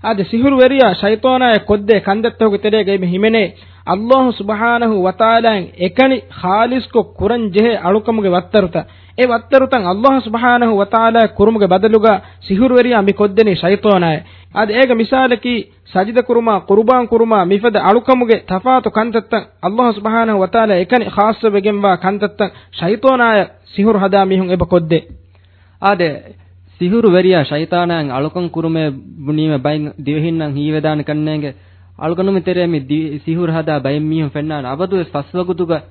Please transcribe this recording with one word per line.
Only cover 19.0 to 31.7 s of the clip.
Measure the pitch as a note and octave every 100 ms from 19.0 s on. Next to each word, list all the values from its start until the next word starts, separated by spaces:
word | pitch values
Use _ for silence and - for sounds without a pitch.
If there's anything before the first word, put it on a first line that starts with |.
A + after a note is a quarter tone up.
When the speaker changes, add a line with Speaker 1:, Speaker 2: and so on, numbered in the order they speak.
| A#3 A3+ A3 A3 - _
Speaker 1:
Allah | F3+ A3 B3
Subhanahu | G#3 G#3+ A3+ A3+ G#3
wa | F#3
Taala | A3+ A3 F#3
ekani | F3+ B3 G3+
khassa | - G#3+ G#3+ A3
begenwa | G3+ G3 G3+ G3+ F#3+
kantattan | F#3 G3+ G3+ - G3+ - - -
shaytana | E3+ A3 C4 C4 A#3 G#3+
e | F3+ - _ -
sihur | G#3 G#3+
hada | G3 G3 F#3+
mihun | F#3 F#3
eba | F3+ F3
kodde. | F3+ E3 E3 - - _ _ _ _ _ _
Speaker 2:
Ade | F#3+ G3+ E3+ C3+ - - - - - _
sihur | F3+ A3+ A#3
veriya | F3+ F#3 F#3
shaytana | C#3+ D3 D#3+ F3 F3 E3+
en | D3
alukan | B2+ D3+ F3+ F3
kurume | D#3+ E3 D#3+ D#3 C3+
bunime | - - C#3 D#3 D#3 D3
bayin | C3 D3+ D3+ -
divhinnan | C#3 D3+ E3 E3 D3+ C#3
hiwedan | D3 D#3 D#3 D3+
kannenge | C#3+ D3+ D3+ D#3 D3 C3 -